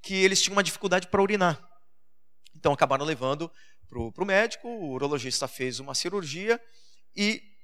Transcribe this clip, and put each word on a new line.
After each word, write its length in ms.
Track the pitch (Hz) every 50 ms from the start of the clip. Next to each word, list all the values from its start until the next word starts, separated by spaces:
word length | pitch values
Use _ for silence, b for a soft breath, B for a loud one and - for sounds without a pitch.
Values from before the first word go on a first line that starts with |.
que 120 | - - 196
eles 280 | 190 190 190 196 185
tinham 140 | - 185 196
uma 80 | 202 196
dificuldade 440 | 160 - - - 190 180 190 180
pra 140 | - - 196
urinar. 400 | 196 196 208 202 185 175 147 - - - - - - - - - - - - - - - - - - - -
Então 160 | 151 - 156
acabaram 340 | 143 - 156 135 139 135 143
levando 460 | 156 156 117 127 131 143 151 165 160 b b b b b b b -
pro, 220 | - 120 117 113 -
pro 120 | - 185
médico, 420 | 202 190 196 226 240 - - -
o 240 | 240 240 220 180 165 190
urologista 540 | 185 143 143 147 135 117 131 - - 139
fez 320 | 123 - - 131 127 120 113
uma 140 | 135 139 135
cirurgia 680 | - - 180 190 202 175 143 139 175 196 220 233 233 b b b b b b b b b - -
e 280 | - 202 208 226 - - - - -